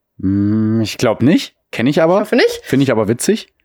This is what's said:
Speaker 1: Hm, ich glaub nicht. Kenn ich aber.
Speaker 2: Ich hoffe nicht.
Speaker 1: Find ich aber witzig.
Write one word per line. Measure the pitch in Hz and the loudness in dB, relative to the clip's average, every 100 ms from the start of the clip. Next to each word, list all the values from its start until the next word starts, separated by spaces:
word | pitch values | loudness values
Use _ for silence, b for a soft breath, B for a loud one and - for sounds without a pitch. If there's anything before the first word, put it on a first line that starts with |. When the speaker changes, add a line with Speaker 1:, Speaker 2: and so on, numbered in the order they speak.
| _ - | _ -6
Speaker 1:
Hm, | 95 101 101 107 110 113 | -2 0 0 0 0 0
ich | 107 - | -2 -2
glaub | 120 104 | -2 2
nicht. | 120 247 - _ _ | 2 2 -2 _ _
Kenn | - 120 | -4 -2
ich | 151 | 2
aber. | 160 190 | 2 2
Speaker 2:
Ich | |
hoffe | 208 240 | 0 0
nicht. | 466 480 | 0 -2
Speaker 1:
Find | - 131 | -2 0
ich | 135 | 2
aber | 110 101 | 0 0
witzig. | 120 - 220 - _ | -2 -2 -2 -6 _